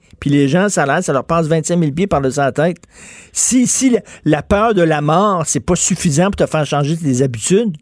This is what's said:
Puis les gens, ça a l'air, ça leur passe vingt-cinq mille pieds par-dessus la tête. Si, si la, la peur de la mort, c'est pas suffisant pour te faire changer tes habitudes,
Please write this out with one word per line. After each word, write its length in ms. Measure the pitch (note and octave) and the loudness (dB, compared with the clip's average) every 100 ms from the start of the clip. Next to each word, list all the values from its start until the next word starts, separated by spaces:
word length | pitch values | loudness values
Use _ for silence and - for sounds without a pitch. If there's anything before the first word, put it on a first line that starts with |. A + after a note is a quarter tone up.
| _ - | _ -8
Puis 80 | - | 0
les 180 | C#3+ C#3 | 2 2
gens, 200 | F3 G#3 | 2 2
ça 140 | F#3 | 0
a 40 | C#3 | 0
l'air, 160 | D#3 | 0
ça 80 | F3+ | 0
leur 120 | C3+ | -2
passe 240 | - E3 D#3 | 0 -2 0
vingt-cinq 280 | E3 - F3 | -2 0 0
mille 180 | D#3 | 0
pieds 140 | C#3+ G3 | -2 -2
par-dessus 320 | D3 C3+ B2 | 0 -2 0
la 100 | C#3 | -2
tête. 280 | B2 E3 E3 - - - - - | 0 -2 -4 -12 -20 -20 -20 -12
Si, 360 | - - B3+ A#3+ | -4 0 2 2
si 220 | - C4 | 2 2
la, 100 | A3+ - - | 0 -2 -6
la 180 | D3 D3+ | -2 -2
peur 320 | - G3+ A3+ | 0 0 2
de 80 | G3+ | 2
la 200 | E3 D3+ | 2 2
mort, 400 | D3 E3+ G#3 F3+ | 0 2 2 0
c'est 200 | D3+ C#3 | -2 -4
pas 120 | - F3+ | -2 -2
suffisant 540 | - F3+ F3+ C#3 F#3+ | 0 -2 0 0 0
pour 140 | G3 | 0
te 20 | D#3 | -2
faire 200 | D#3 C#3+ | -2 -2
changer 300 | C#3+ C#3+ E3 | -2 -2 -2
tes 260 | D3+ B2 | -2 0
habitudes, 540 | C3+ A#2 - F#3+ A#3 D3+ | 0 -2 0 0 0 -4